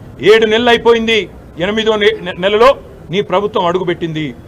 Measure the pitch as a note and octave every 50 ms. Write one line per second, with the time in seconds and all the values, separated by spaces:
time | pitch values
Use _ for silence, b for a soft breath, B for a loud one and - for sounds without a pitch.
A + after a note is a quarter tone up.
0 | - - - - B2 F#3 A3 A3+ A3+ G#3+ G#3+ A3+ B3 A#3+ A#3 A3+ - A#3 A#3 A3+
1 | A3+ A3+ A3+ G#3+ F3+ - - - - - - C#3+ E3+ G3 G#3+ A3+ G#3+ A3 A3 G#3
2 | G3+ G#3+ A3 - F3 F3+ F3 F3 F3+ G3+ G#3 G#3+ A#3 C4+ C4+ - - - - -
3 | - - D3+ G3+ G3 - F3+ F#3 E3 - - A3 F3+ E3+ F3 F#3 F#3 F3 E3+ -
4 | E3+ E3 D#3 D#3 D#3 C3+ A#2 - -